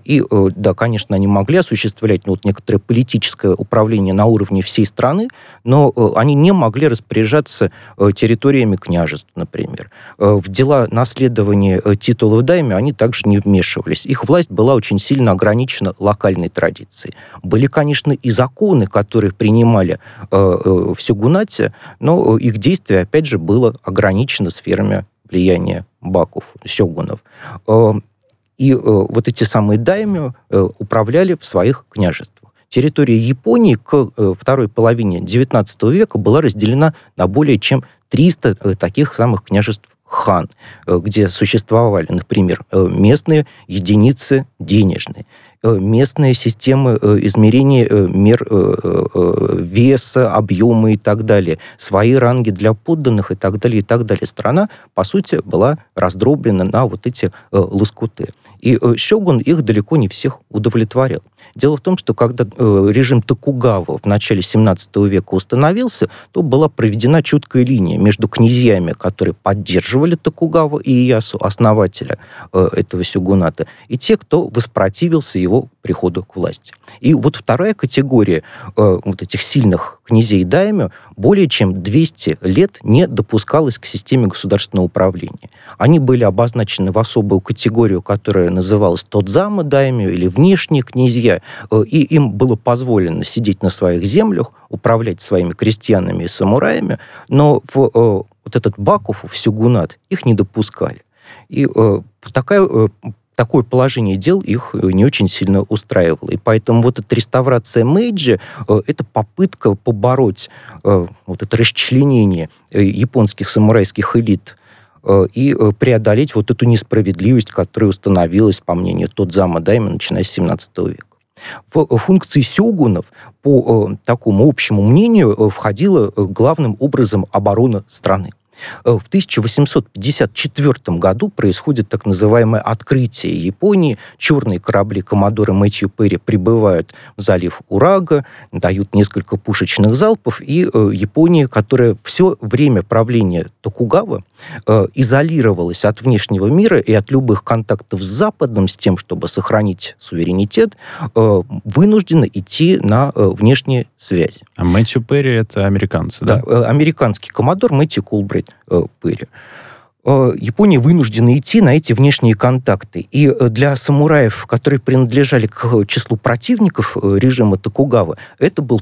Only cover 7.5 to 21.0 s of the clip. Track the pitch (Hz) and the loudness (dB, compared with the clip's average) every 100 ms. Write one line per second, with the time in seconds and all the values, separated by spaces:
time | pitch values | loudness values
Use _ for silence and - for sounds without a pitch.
7.5 | - 196 - - - 101 98 113 117 139 | -2 -4 -4 -18 -2 0 2 0 0 2
8.5 | 139 113 92 - 87 82 76 - - 82 | 2 0 -2 -2 -2 -2 -6 -12 -12 -10
9.5 | - - - - - - - 104 104 95 | -8 -10 -10 -16 -20 -20 -2 0 0 -2
10.5 | 95 131 143 117 113 127 - 131 120 104 | -2 2 2 0 0 -2 0 0 0 2
11.5 | 101 98 92 104 101 - 117 110 110 123 | 2 2 2 0 0 0 0 2 2 2
12.5 | 175 139 95 135 - 113 120 107 101 101 | 2 0 -2 -2 -2 -2 -2 0 0 2
13.5 | 95 87 - - 80 - 131 - 170 170 | 0 0 -4 -6 -8 -6 -4 0 0 0
14.5 | 95 117 131 - 101 - 139 120 92 101 | 0 2 2 0 -4 -2 0 2 2 2
15.5 | 107 131 - 95 - 101 104 104 92 87 | 0 -2 -4 -6 -2 -2 0 -2 -2 -4
16.5 | - 85 - - - - - - - 92 | -4 -4 -4 -14 -16 -16 -18 -20 -16 -4
17.5 | 107 139 - 147 143 - 139 127 110 127 | 0 0 0 -2 -2 -2 -2 -2 0 -2
18.5 | - 214 160 98 104 104 117 101 92 107 | -2 0 2 0 -2 -2 0 -2 0 0
19.5 | 113 117 110 92 80 - - 104 98 95 | 2 4 2 0 -4 -10 -20 -4 0 2
20.5 | 87 95 90 92 - | 2 0 0 0 -4